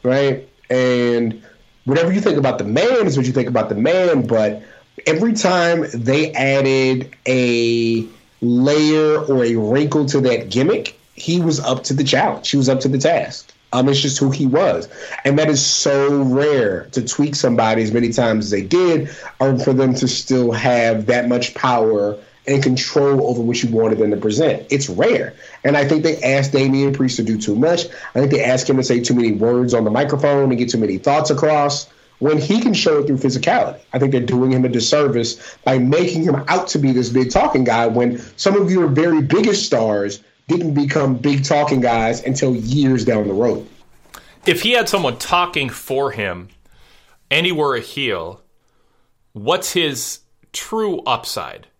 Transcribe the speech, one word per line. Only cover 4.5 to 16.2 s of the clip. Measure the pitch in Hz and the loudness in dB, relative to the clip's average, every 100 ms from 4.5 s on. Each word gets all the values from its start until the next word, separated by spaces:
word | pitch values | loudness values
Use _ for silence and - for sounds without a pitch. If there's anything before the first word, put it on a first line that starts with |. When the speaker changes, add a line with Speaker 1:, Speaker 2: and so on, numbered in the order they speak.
| 107 - - _ - - | -4 -14 -20 _ -8 -4
Speaker 1:
every | 156 226 | 0 0
time | 220 180 180 170 170 143 | 2 2 2 2 0 -2
they | 117 113 143 151 | -4 0 0 0
added | 139 135 139 135 135 131 127 131 - - | -2 0 2 2 2 2 0 -4 -10 -2
a | 127 123 117 117 117 113 113 113 - _ _ | 0 2 2 2 0 0 -2 -4 -16 _ _
layer | 120 120 131 151 151 156 156 151 | 0 2 2 4 2 2 2 0
or | 151 131 117 | 0 0 2
a | 117 | 0
wrinkle | 107 131 147 151 139 | 0 0 2 0 0
to | 143 | 0
that | 123 113 95 | 2 0 -2
gimmick, | 110 214 466 - - _ | 0 0 0 -4 -16 _
he | - - 175 | -12 -4 0
was | 165 147 | 0 -2
up | 120 127 | -2 -4
to | - | -4
the | 139 | -2
challenge. | 135 135 208 113 - | 0 2 0 -2 -2
He | 143 | 0
was | 131 | 2
up | 131 | 0
to | 139 | 0
the | 135 | 0
task. | 156 170 - - - _ _ | 0 0 -4 -12 -20 _ _
Um, | 127 135 | 0 2
it's | 139 | 2
just | 143 139 | -2 0
who | 135 | -2
he | 135 135 | 0 0
was. | 147 185 90 82 - - - 139 | 2 0 -2 -6 -16 -14 -4 0
And | 143 | 2
that | 156 | 2
is | 135 - | 0 0
so | - 151 139 139 143 | 0 0 2 2 2